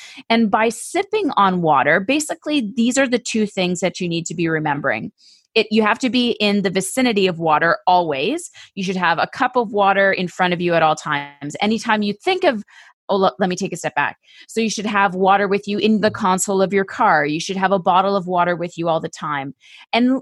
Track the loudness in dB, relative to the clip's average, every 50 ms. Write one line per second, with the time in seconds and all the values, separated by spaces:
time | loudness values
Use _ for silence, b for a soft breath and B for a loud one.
0 | B B B B B -2 0 2 2 2 2 2 2 0 -2 -4 -12 -6 -4 -4
1 | -4 -2 -2 -2 -2 -2 2 2 2 2 2 2 2 2 4 4 4 4 2 2
2 | 2 0 -2 -2 -2 -4 -8 -8 -6 -2 -2 -2 -2 -2 -2 0 0 0 2 2
3 | 0 2 0 -2 -2 -2 -2 -2 -2 -2 -2 -2 -2 -2 -2 -2 -2 -4 -4 -4
4 | -6 -4 -4 -4 -6 -6 -4 -4 -2 -2 0 -2 -2 -2 -2 -2 -2 -2 -2 -4
5 | -6 -10 _ b b b b b b b -2 -2 0 2 2 2 2 2 0 0
6 | -2 0 0 0 0 0 -2 -2 0 0 0 0 0 0 -2 -2 -4 -4 -2 -2
7 | 0 0 2 2 0 0 0 0 0 2 2 2 2 2 0 0 2 2 2 2
8 | 2 0 -2 -2 -2 -2 -4 -4 -8 -12 B B B B B -8 -6 -4 -2 0
9 | 0 0 2 0 0 -4 -2 -2 -2 0 0 -2 -2 -2 0 2 2 2 4 4
10 | 2 2 2 0 -4 -6 -2 0 0 0 0 0 0 0 2 4 4 2 2 0
11 | -2 -4 -4 -4 -4 -8 -16 -14 -12 -12 -6 -4 -2 -2 -2 -2 0 0 0 0
12 | 0 -2 -4 -2 -2 -2 -2 2 2 0 0 0 -8 B B B B B B _
13 | _ -2 0 2 2 2 2 0 -2 -2 -2 -4 -4 -6 -6 -6 -8 -4 -2 -2
14 | -2 -2 -4 _ B B B B B B -4 -2 -2 -2 -4 -4 -6 -2 0 2
15 | 2 2 2 2 2 4 4 4 2 2 0 -2 -2 -4 -4 0 2 2 2 4
16 | 2 0 0 0 0 0 0 0 0 -2 2 0 2 2 2 0 -2 -2 -2 0
17 | 2 4 4 4 2 0 -2 -4 -4 -6 -4 -2 0 2 0 2 2 2 2 4
18 | 2 2 0 -2 -2 -2 0 0 0 0 0 -2 -4 -8 -6 -4 -2 0 0 -2
19 | -2 -6 -10 -8 -8 -6 -6 -6 -6 -8 -12 B B B B B B B 0 2
20 | 2 2 2 0